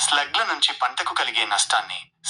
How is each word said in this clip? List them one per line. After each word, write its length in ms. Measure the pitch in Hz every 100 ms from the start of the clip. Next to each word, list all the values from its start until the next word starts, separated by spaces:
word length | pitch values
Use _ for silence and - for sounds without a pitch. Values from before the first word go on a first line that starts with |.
| -
స్లగ్ల 360 | 143 143 208 226
నుంచి 220 | 151 - -
పంటకు 320 | 127 - 165 -
కలిగే 260 | 139 113 110
నష్టాన్ని 540 | 101 - 117 104 - - _ -